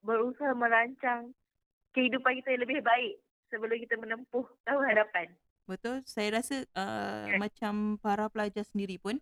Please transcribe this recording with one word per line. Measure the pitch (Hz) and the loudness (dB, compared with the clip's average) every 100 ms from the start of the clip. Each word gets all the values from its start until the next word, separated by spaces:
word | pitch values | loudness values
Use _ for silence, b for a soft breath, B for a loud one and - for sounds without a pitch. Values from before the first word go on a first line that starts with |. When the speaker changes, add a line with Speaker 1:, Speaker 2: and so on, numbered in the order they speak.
Speaker 1:
berusaha | 208 226 240 254 285 | 0 2 2 0 0
merancang | 247 240 226 233 262 262 240 240 254 _ _ _ _ _ | 2 4 4 4 0 -2 -2 -4 -18 _ _ _ _ _
kehidupan | - 254 254 254 254 | 2 2 2 0 0
kita | 262 | 0
yang | 254 | 0
lebih | 240 277 226 | 0 0 2
baik | 240 240 - _ _ _ | 2 2 -8 _ _ _
sebelum | 226 220 233 | -6 -4 -4
kita | 233 226 | -2 -4
menempuh | 226 226 254 240 254 - | -4 -8 -4 -6 -6 -10
tahun | - 277 269 | -2 0 4
hadapan. | 214 214 180 165 - _ _ - | 4 4 0 -4 -12 _ _ -12
Speaker 2:
Betul. | 185 233 254 262 | -6 -4 -4 -6
Saya | - 208 220 | -2 0 0
rasa, | 247 277 262 - | 0 -4 -4 -4
uh, | 196 220 202 214 208 | -2 -2 -2 -4 -2
Speaker 1:
Kan? | 196 | 0
Speaker 2:
macam | 208 - 214 208 214 208 | 0 -4 -4 -2 -2 -2
para | 214 202 214 | 0 0 0
pelajar | 220 208 202 | -2 -4 -4
sendiri | 208 208 196 180 | -4 -4 -4 -6
pun | 196 262 | -4 -6